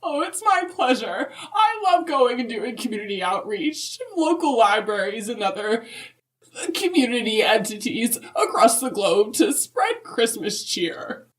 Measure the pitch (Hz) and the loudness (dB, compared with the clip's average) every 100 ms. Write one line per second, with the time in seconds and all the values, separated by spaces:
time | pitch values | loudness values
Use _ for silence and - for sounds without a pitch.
0 | 339 294 349 - 440 370 349 - 262 254 | -4 -4 -4 -2 2 2 2 -2 0 0
1 | 220 196 262 - - 415 427 440 403 359 | -2 -6 -6 -8 -8 2 4 4 4 4
2 | - 277 247 247 240 226 247 220 247 214 | 2 2 4 2 -4 -4 -6 -6 -6 -6
3 | 208 196 185 196 - 208 302 311 - - | -6 -4 0 -2 -2 -4 -2 -4 -10 -10
4 | 494 392 311 339 320 254 220 214 208 208 | -10 0 2 2 2 4 6 4 0 -2
5 | 190 214 214 226 196 190 208 226 - - | -2 -4 -6 -2 -2 -2 -2 -2 -4 -16
6 | - _ _ _ _ - - - 381 359 | -18 _ _ _ _ -12 -6 -2 0 2
7 | 247 240 214 214 - 214 196 208 240 - | 2 2 0 2 4 2 0 -6 -6 -2
8 | 233 - - - 427 - - - 262 202 | -2 -2 -8 -2 -2 4 4 4 -2 0
9 | 196 202 214 - - 277 - - 440 466 | 2 4 2 4 2 2 -4 0 0 -2
10 | - - 226 220 208 - - - 170 - | -6 0 0 0 -6 -6 -6 -4 -4 -4
11 | - - - | -10 -12 -12